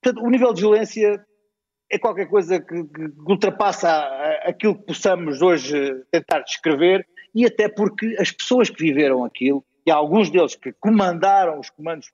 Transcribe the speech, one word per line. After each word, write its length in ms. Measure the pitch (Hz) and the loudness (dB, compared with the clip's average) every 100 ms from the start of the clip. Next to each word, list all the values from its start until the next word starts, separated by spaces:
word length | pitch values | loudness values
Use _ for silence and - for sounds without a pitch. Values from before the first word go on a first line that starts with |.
Portanto, 220 | 254 240 | -2 -2
o 60 | 233 | 0
nível 220 | 254 247 | 2 2
de 80 | 185 | 2
violência 640 | 214 214 214 220 208 202 _ _ _ _ _ _ _ | 4 4 2 0 0 0 _ _ _ _ _ _ _
é 100 | 208 | -4
qualquer 280 | 233 180 170 | -2 -4 0
coisa 340 | 202 170 180 | 0 2 -2
que, 240 | - 170 | -2 -10
que 280 | 156 151 156 147 151 | -10 -12 -14 -12 -2
ultrapassa 600 | 196 202 185 208 - 170 | 0 0 0 -4 0 0
a, 140 | 156 | 0
a, 300 | 143 135 147 151 - | -2 -4 -4 -2 -4
aquilo 280 | - 214 175 | -2 -2 -2
que 100 | - | -6
possamos 540 | 160 208 180 165 135 | -4 -2 0 -4 0
hoje 540 | 180 165 131 147 139 131 - | 2 2 0 -4 -2 -6 -4
tentar 300 | 170 - 156 | -4 -2 -4
descrever, 680 | - - 165 143 175 190 185 - - | -4 -6 -2 2 2 2 -2 -20 -8
e 140 | 220 233 | 0 0
até 220 | 226 208 | 2 -2
porque 480 | 214 208 - 220 214 | 0 -2 -2 -8 -4
as 140 | - | -4
pessoas 360 | - - 254 214 | -4 -2 2 2
que 140 | - | 0
viveram 420 | 160 139 143 127 | -2 2 2 0
aquilo, 400 | 120 - 127 139 _ _ | -4 -4 -2 -2 _ _
e 60 | - | 0
alguns 380 | 156 151 196 185 | 2 2 2 2
deles 260 | 175 147 - | 2 0 -2
que 160 | 131 | -16
comandaram 880 | - 208 214 190 170 190 196 180 151 | -6 0 2 2 0 2 2 2 -2
os 100 | 127 | -12
comandos 400 | _ 156 160 - | _ -10 -10 -12